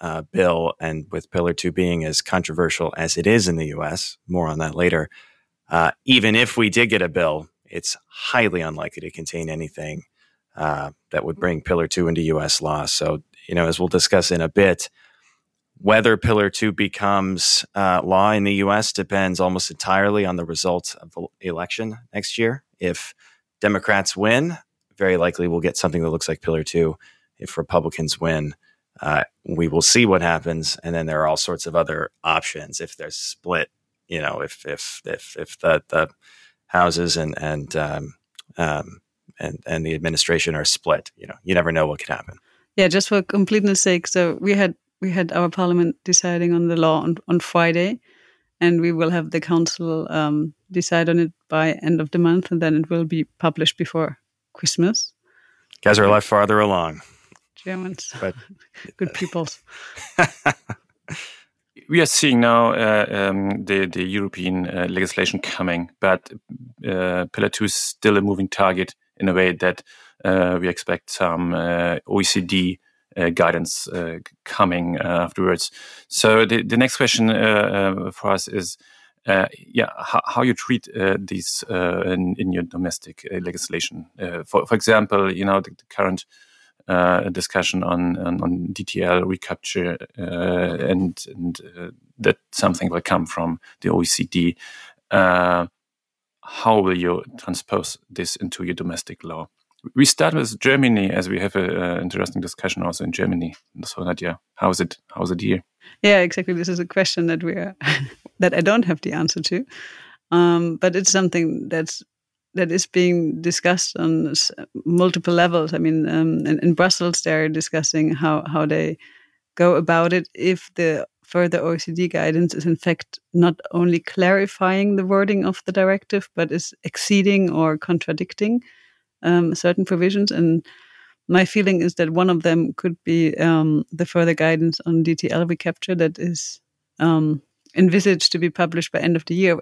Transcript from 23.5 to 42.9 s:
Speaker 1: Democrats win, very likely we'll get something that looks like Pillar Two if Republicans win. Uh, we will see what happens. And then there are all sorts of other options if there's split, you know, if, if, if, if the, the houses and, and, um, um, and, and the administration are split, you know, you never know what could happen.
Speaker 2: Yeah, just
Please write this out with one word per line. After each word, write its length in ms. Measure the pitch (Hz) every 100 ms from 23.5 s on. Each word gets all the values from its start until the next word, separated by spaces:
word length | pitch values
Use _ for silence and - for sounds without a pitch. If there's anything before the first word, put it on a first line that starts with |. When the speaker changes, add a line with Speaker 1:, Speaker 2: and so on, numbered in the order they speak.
| _
Speaker 1:
Democrats 560 | 104 98 - 101 95 92
win, 400 | 107 120 165 165 _ _ _ -
very 160 | 95 90
likely 320 | 87 85 87
we'll 200 | 85 85
get 80 | -
something 260 | 87 85
that 100 | 82
looks 160 | 80 -
like 140 | 80
Pillar 220 | - 80
Two 320 | 78 85 80 78 _ _ _ _
if 200 | - -
Republicans 640 | 80 87 80 - 78 -
win. 340 | 82 78 73 - _ _ _ -
Uh, 240 | 76 76 - _
we 240 | - 82 82
will 140 | 82
see 240 | 80 120 113
what 160 | 92
happens. 560 | 85 80 85 82 78 -
And 100 | 82
then 120 | 82 80
there 140 | 78
are 60 | 78
all 120 | 78
sorts 280 | - - 85
of 80 |
other 360 | 82 78 78 78 _
options 580 | 82 80 - 78 76 -
if 160 | 82 -
there's 200 | 78 -
split, 520 | - - - 85 - _ _ _ -
you 120 | 87
know, 220 | 71 69
if, 240 | 71 - 73
if, 340 | 73 - -
if, 320 | - 80 - -
if 200 | 80 -
the, 240 | 82 78 -
the 200 | 82 78 _ _ - _ _ _
houses 500 | 90 87 82 87 82
and, 180 | 78 -
and, 360 | 78 76 71 80
um, 380 | 76 71 71 - _ - - -
um, 420 | 82 73 - - _ _ _ -
and, 200 | 76 73 -
and 200 | 82 80
the 80 |
administration 600 | 80 82 80 - 82 85
are 120 | 76 73
split, 440 | - - - - -
you 100 | -
know, 120 | -
you 100 | 90
never 180 | 87 85
know 140 | 82 76
what 140 | 71
could 140 | -
happen. 220 | 67 - - _ _ _ -
Speaker 2:
Yeah, 120 |
just 200 | 185